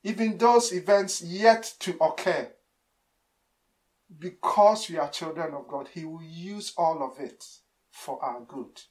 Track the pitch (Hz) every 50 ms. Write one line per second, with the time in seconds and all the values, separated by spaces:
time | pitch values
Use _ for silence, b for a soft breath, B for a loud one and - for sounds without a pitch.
0 | _ 196 202 190 226 220 202 170 233 240 240 240 233 - 185 180 - 196 202 202
1 | 190 190 - - 175 170 175 196 214 226 226 226 - - - _ - 185 170 160
2 | 160 151 156 - - 190 165 143 131 - - _ _ _ _ _ _ _ _ _
3 | _ _ _ _ _ _ _ _ _ _ _ _ _ _ _ _ _ _ _ _
4 | _ _ 180 151 165 180 - _ - - - 214 202 208 214 214 - - 170 156
5 | 147 143 - - 170 160 160 170 165 156 143 143 - - 143 139 139 - - 175
6 | 160 160 160 165 165 160 165 170 175 190 208 208 202 - - - 170 160 160 151
7 | - - - - 143 - - _ - - - _ _ _ _ _ _ _ _ -
8 | - - 135 - 151 131 117 - 120 - - 139 120 - _ - - _